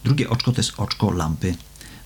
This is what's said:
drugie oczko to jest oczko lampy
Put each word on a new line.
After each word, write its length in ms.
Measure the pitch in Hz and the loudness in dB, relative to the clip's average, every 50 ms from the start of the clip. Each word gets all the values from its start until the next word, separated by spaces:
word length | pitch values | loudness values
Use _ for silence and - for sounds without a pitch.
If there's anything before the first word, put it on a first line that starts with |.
| - | 0
drugie 260 | 117 139 147 113 - | 2 2 2 2 2
oczko 220 | 123 123 - 127 | 0 0 2 2
to 80 | 123 - | 2 2
jest 120 | 110 - - - | 0 -2 -2 -4
oczko 340 | 104 - - - - 101 | -4 -4 -2 0 0 2
lampy 440 | 90 90 78 78 80 - - 92 85 - - - - - - - - - - | 2 2 0 0 0 0 0 -2 -2 -2 -6 -14 -20 -20 -20 -18 -18 -12 -8